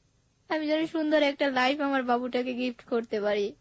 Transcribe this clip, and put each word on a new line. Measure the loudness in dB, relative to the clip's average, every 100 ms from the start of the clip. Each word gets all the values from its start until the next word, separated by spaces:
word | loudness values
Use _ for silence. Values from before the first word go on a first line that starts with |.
| _ _ _ _ -6
আমি | -4 0
যেন | 0 0
সুন্দর | -2 2 4
একটা | 2 2 0
লাইফ | 2 0 0
আমার | 0 0
বাবুটাকে | 2 0 0 -2 -2
গিফট | -2 -4 -6
করতে | -4 -4 -2 -2
পারি। | 0 0 -2 -6